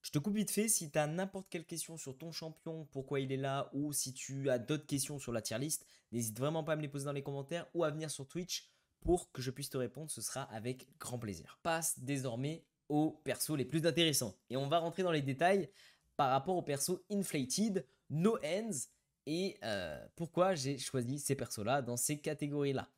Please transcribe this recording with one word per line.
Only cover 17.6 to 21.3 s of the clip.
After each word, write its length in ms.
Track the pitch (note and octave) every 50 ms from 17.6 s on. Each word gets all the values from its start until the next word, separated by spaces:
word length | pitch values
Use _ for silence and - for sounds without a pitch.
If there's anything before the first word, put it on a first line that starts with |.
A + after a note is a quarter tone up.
| G#3 A3+ F#3+ F#3 - _ _ _ _ _
No 280 | C#3 D#3 E3+ A3 A3+ -
Hands, 460 | - D3+ E3+ G3+ A3+ A3+ F3+ B2+ - - _ _ _ _ _ _ _
et, 340 | C#3 D#3 E3+ F#3+ F#3+ - - G2+
euh, 440 | A2+ G#2+ G2 F2+ D#2+ D2 B1 G#1+ - _
pourquoi 400 | - E3+ D#3 - F3 F3+ F#3+ F#3+
j'ai 240 | D#3 B2+ C3+ C#3+ B2+
choisi 400 | - - - C3 A#2+ A#2+ C3+ D3
ces 160 | - -